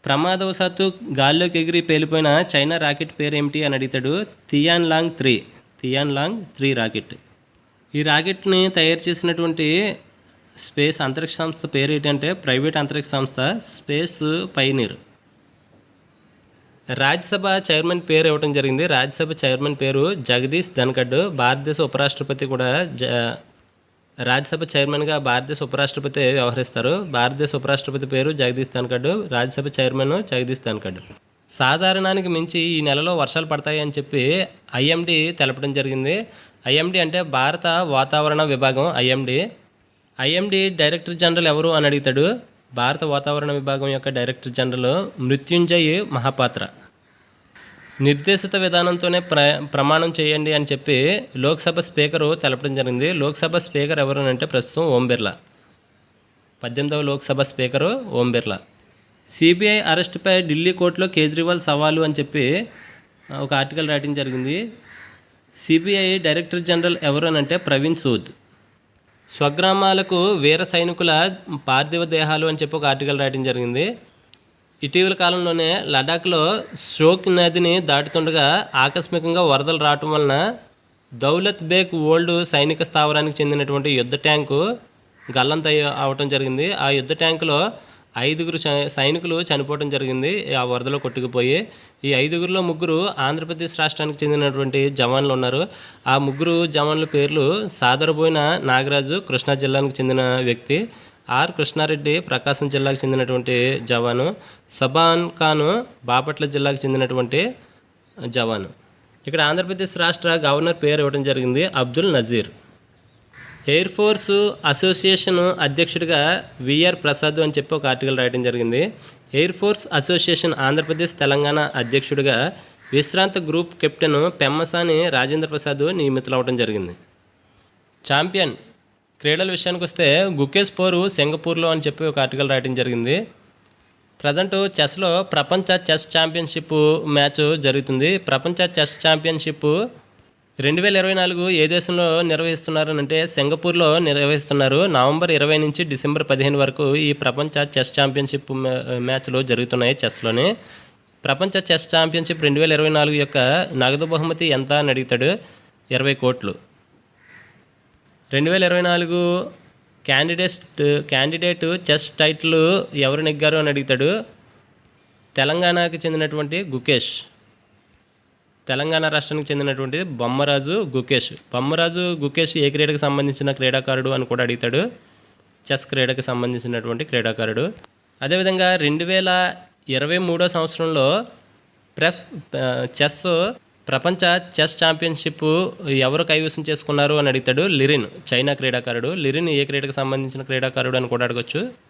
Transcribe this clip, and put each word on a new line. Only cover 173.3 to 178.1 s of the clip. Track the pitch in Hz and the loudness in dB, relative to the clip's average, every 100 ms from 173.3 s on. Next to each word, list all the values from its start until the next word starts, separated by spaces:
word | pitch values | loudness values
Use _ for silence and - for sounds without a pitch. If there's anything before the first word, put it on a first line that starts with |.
| 139 139 | -2 -4
క్రీడాకారుడు | 135 131 131 135 131 131 | 0 0 0 -2 -2 -2
అని | 131 | -2
కూడా | 123 123 | -2 -2
అడుగుతాడు, | 123 123 120 135 233 - _ _ _ _ _ _ - | -2 -2 -2 -2 -4 -8 _ _ _ _ _ _ -6
చెస్ | 135 - | -6 -4
క్రీడకు | 135 127 131 | -2 0 -2
సంబంధించినటువంటి | 127 123 123 123 120 117 117 117 | -4 -4 -4 -4 -6 -6 -4 -6
క్రీడాకారుడు. | 156 123 113 110 113 110 170 - - _ _ | -2 -2 -2 -2 -4 -2 -4 -8 -20 _ _